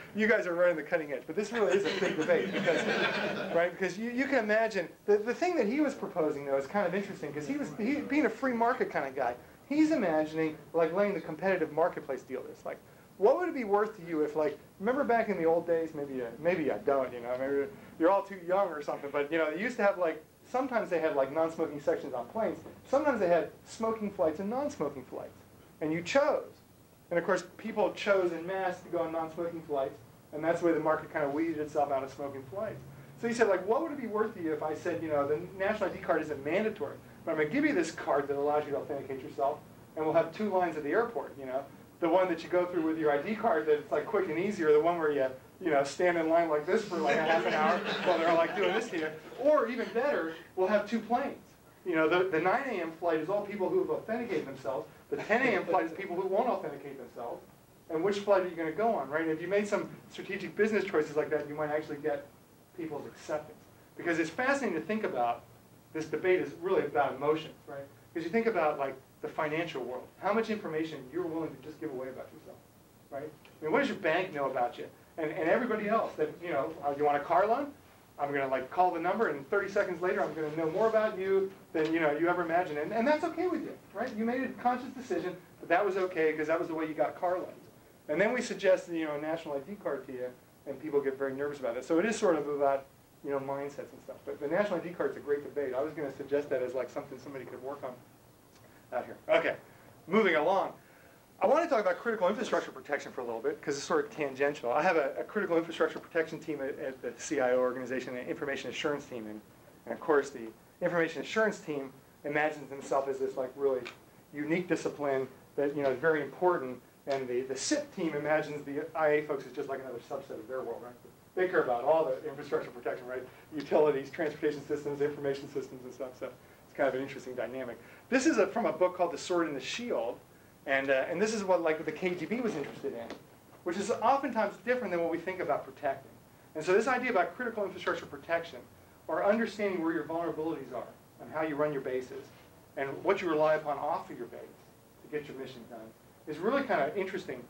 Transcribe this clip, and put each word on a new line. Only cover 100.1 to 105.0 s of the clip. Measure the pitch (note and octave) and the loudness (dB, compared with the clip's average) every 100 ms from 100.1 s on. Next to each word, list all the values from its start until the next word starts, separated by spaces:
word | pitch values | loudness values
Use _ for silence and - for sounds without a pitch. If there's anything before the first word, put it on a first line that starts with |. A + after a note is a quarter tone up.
| G#3 G3 | 4 4
along. | D#3 D#3+ F#3+ D3+ - - - - - - - | 4 4 4 2 -6 -20 -20 -20 -20 -20 0
I | F#3+ | 4
wanna | D4+ E4+ | 6 4
talk | A#3+ | 2
about | F#3 F3 | 2 0
critical | A#3 G#3+ F3+ | -2 2 2
infrastructure | A3 G3+ E3 - | 2 0 0 -2
protection | C3 C3+ C#3+ - | -10 -6 -6 -4
for | - | -6
a | |
little | A#2+ A2+ | -4 -2
bit, | C#3 D3+ | -2 -2
'cause | D#3 C#3 | -4 -4
it's | - | 2
sort | D#3+ | 2
of | C#3+ | 2
tangential. | D3+ C#3 C3 C#3+ D3 A#2+ | -4 -4 0 0 0 0
I | C#3+ | 4
have | F3+ | 4
a, | E3 | 4